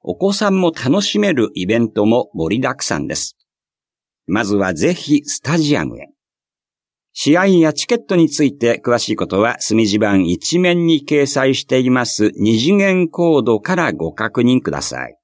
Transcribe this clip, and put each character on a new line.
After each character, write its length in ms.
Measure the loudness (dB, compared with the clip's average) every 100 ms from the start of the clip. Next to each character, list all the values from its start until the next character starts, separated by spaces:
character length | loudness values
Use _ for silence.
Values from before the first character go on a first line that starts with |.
お 160 | -8 -2
子 160 | -2
さ 160 | 0 0
ん 100 | 2
も 120 | 0
楽 300 | -2 0 0
し 160 | 0 0
め 160 | 0
る 160 | 0 -2
イ 120 | -2
ベ 140 | -2 0
ン 120 | 0
ト 140 | 0
も 240 | 2 2 -2
盛 240 | -6 -2 -2
り 40 |
だ 140 | -2
く 80 | -4
さ 140 | -6 -6
ん 100 | -4
で 80 |
す。 220 | -8 -8 _ _ _ _ _ _ _ _ _
ま 180 | -4 -2
ず 140 | 0 0
は 160 | 0
ぜ 200 | 0 -2
ひ 280 | -2 0 -2
ス 180 | -2 -8
タ 160 | -2 0
ジ 200 | 0 0
ア 80 |
ム 120 | -2 -8
へ。 120 | -18 _ _ _ _ _ _ _ _ _ _
試 240 | -4 2 4
合 100 | 4
や 240 | 4 4
チ 160 | 0 -4
ケ 80 |
ッ 100 | -4
ト 120 | 0 2
に 120 | 2
つ 140 | 2
い 140 | -2 0
て 240 | -2 0
詳 120 | 0 -2
し 160 | -2
い 20 |
こ 120 | -4 -2
と 120 | 0
は 160 | 0 -2
隅 280 | -2 0 2
地 100 | 0
盤 300 | 2 2 2
一 320 | -2 -2 0
面 260 | 2 2
に 200 | 2 0 0
掲 180 | 0
載 300 | 0 0 0
し 80 | 0
て 160 | 0 0
い 100 | 2
ま 160 | 0
す 260 | 0 0 -2
二 240 | 2 0 2
次 160 | 2
元 340 | 2 2 0 -2
コ 300 | 0 2 2
ー 40 |
ド 160 | 2 0
か 160 | 0
ら 180 | -2 -2
ご 200 | -4 -6
確 280 | -4 -4 0
認 200 | 2 2
く 100 | 0
だ 100 | -6
さ 260 | -8 -10 -12
い。 100 | -16